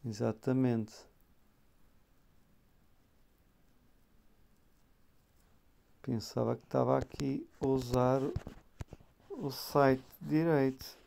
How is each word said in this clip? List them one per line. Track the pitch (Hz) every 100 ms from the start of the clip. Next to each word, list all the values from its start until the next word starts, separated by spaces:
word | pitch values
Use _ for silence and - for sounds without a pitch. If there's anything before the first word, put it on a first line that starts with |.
| 123
Exatamente. | 104 117 107 - 131 127 117 107 - - _ _ - _ _ _ _ _ _ _ _ _ _ _ _ _ _ _ _ _ _ _ _ _ _ _ _ _ _ _ - - _ - _ _ _ - _ - _ _ _ - - _ _ _ -
Pensava | - 117 - - 117 120
que |
estava | - 131 123 135
aqui | 127 - 143 139 - -
a | 135
usar | 135 123 127 127 135 135 - - - - _ - - - _ -
o | 359 151
site | 131 - 147 139 131 - -
direito. | 147 151 165 151 135 131 - -